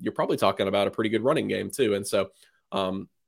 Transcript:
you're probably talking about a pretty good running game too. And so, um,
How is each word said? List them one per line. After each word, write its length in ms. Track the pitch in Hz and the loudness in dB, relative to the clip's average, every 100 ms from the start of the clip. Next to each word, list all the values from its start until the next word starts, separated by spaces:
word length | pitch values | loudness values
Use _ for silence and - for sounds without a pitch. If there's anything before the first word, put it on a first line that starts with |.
you're 120 | 110 | -4
probably 240 | - - 135 | -2 -2 2
talking 300 | 101 98 98 | 2 2 2
about 220 | 101 98 | 2 2
a 20 | |
pretty 180 | - 110 | 0 0
good 140 | 107 | 0
running 240 | 123 156 101 | 2 0 0
game 240 | 101 98 | -2 -4
too. 240 | - 113 | 0 0
And 100 | 98 | 0
so, 280 | 98 101 92 - _ _ _ | 0 -2 -2 -8 _ _ _
um, 360 | 98 95 98 - _ | -4 -4 -4 -10 _